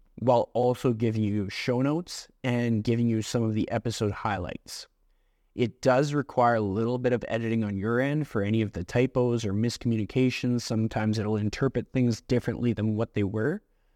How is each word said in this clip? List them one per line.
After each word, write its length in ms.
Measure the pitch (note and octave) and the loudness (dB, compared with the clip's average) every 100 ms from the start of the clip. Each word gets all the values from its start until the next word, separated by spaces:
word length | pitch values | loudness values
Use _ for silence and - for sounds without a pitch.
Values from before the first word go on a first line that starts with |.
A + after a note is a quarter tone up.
| _ - | _ -2
while 280 | A#2 A#2+ - | 2 4 2
also 380 | - B2 B2 C3 | 0 2 2 0
giving 300 | A2 A#2 A2 | 2 0 2
you 260 | G#2 G#2 F#2 | 0 0 -2
show 320 | - - B2 | -4 -2 0
notes 440 | C#3 D#3 F3 - - _ | 0 -2 -4 -14 -16 _
and 400 | B2+ A#2+ A#2+ A2 | -2 0 0 0
giving 240 | A2 A#2 A#2 | 0 2 2
you 140 | A2 | 0
some 220 | G#2 B2 | 0 0
of 100 | A2+ | 0
the 160 | G#2+ - | 0 -2
episode 420 | A2+ A#2+ - G#2 | -2 -4 -2 -2
highlights. 760 | - A2+ F#2+ F2 - - - - _ _ _ _ _ _ | -2 -4 -4 -6 -10 -14 -16 -18 _ _ _ _ _ _
It 300 | - A#2+ - | -4 -4 0
does 320 | C3+ B2+ D3 D3 | 2 4 4 0
require 400 | - - A#2+ A#2 | 0 2 4 4
a 60 | |
little 360 | G#2 G2 A#2 B2 | 2 0 0 0
bit 160 | B2 | 0
of 100 | A#2+ - | 0 -2
editing 360 | A#2 A2+ A2+ | -4 0 0
on 140 | G#2+ G2 | 0 -2
your 220 | G#2+ A#2+ | 0 0
end 280 | C3+ D3+ C#3+ | 0 -2 -2
for 140 | A2 | -2
any 220 | G2+ A2+ | 2 2
of 100 | G#2 | 0
the 100 | F2 | -4
typos 640 | F2 B2 C3 B2+ B2 A#2 A2 | -2 0 2 2 0 0 -2
or 80 | |
miscommunications. 1080 | G2+ A#2 - A#2 A2 G2 C3 B2+ - B2+ A#2+ | 0 -2 -2 -2 -2 0 2 2 2 -2 -2
Sometimes 580 | - A2 A2 A#2 A2 G#2+ | -2 -2 0 0 0 0
it'll 180 | G#2 G#2+ | 0 0
interpret 560 | G#2 - C3+ B2 A2+ | -2 0 0 -2 -4
things 280 | C3 B2 A2 | 0 0 0
differently 520 | - B2 - - A#2+ | 0 0 0 -2 -2
than 220 | G#2+ G#2+ G#2+ | 0 0 0
what 180 | A#2 | -2
they 100 | - | -2
were. 380 | G2 A2 A#2 G3+ - _ _ | -2 0 -2 -2 -10 _ _